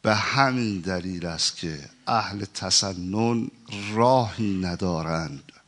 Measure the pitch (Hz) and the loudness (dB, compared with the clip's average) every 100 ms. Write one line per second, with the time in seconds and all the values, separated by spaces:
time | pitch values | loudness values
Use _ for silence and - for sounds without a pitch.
0 | 110 104 - 127 139 127 113 95 87 92 | 4 2 2 4 4 2 0 -2 -2 -2
1 | 90 90 87 78 - - 85 76 73 _ | -4 -6 -6 -2 -4 -2 -8 -8 -12 _
2 | - 117 101 101 104 - 95 - 98 90 | 0 0 0 -6 -8 -6 0 2 2 -4
3 | 90 104 117 117 - - - 104 101 107 | -2 0 2 2 -2 -10 -14 -10 -4 4
4 | 120 131 110 92 107 95 90 87 95 82 | 6 6 2 -2 -2 0 -2 -2 0 0
5 | 80 82 78 69 - - | 0 -2 -4 -10 -16 -20